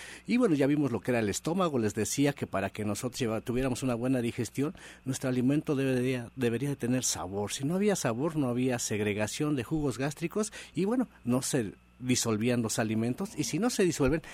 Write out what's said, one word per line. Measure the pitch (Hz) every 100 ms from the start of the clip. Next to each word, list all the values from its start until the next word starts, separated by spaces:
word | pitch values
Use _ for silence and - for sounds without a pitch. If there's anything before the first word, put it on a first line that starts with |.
| - - -
Y | 240
bueno, | 240
ya | 143 139
vimos | 147 139
lo | 110
que | -
era | 120
el | 107
estómago. | 92 156 180 175 135
Les | 107
decía | 110 104 - 143
que | - 113
para | 95 95
que | -
nosotros | 107 101 127 -
lleva-, | 117 110
tuviéramos | - 120 135 127
una | 131
buena | 117 123 131
digestión, | 117 120 113 - 143 - - - 127
nuestro | 127 131
alimento | 127 123 147 151 135
debería, | 135 127 127 127 110 -
debería | 120 117 143
de | 139
tener | 120 127
sabor. | 123 - 175 135 104
Si | -
no | 139 185
había | 208 190
sabor, | 135 113 160 156
no | 127
había | 120 127 120
segregación | - 107 104 104 107 - 151 143
de |
jugos | 110 156 147 113
gástricos | 143 - 165 208 214 - -
y | -
bueno, | 190 254 240 -
no | 120 127
se | - 143 101 - - -
disolvían | 123 120 117 107 117 120
los | 110 -
alimentos, | 110 110 117 123 196 -
y |
si | - 156
no | 240
se | -
disuelven, | 180 - 131 160 -